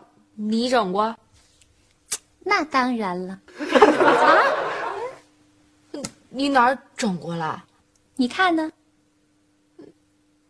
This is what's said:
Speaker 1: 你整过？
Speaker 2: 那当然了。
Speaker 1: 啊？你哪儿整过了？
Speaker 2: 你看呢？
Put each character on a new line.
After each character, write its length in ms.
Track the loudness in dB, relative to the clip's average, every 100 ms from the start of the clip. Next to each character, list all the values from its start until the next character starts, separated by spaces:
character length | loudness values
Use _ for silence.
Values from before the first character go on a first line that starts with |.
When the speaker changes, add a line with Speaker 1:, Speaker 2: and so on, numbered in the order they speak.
| -12 _ _
Speaker 1:
你 340 | -10 -4 -2 0
整 240 | 0 0
过？ 220 | -2 -2 -6 _ _ _ _ _ _ _ _ _ -12 _ _
Speaker 2:
那 240 | -4 -4
当 320 | -2 -2 -2 -2
然 280 | -4 -6
了。 140 | -8 -12 -18 -14 -2
Speaker 1:
啊？ 640 | 4 6 6 2 4 4 4 2 0 -4 -8 -8 -10 -12 -14 _ _ _ _ _ _ _ -14 -14 -16 _
你 200 | -6 0
哪 140 | 4
儿 120 | 4 2 -6 -6
整 180 | -4 -4
过 180 | -6
了？ 300 | -6 -6 -8 -14 _ _ _ _
Speaker 2:
你 140 | -4 -2
看 260 | 0 0
呢？ 160 | 0 -2 -10 _ _ _ _ _ _ _ _ _ -20 -20 _ _ _ _ _ _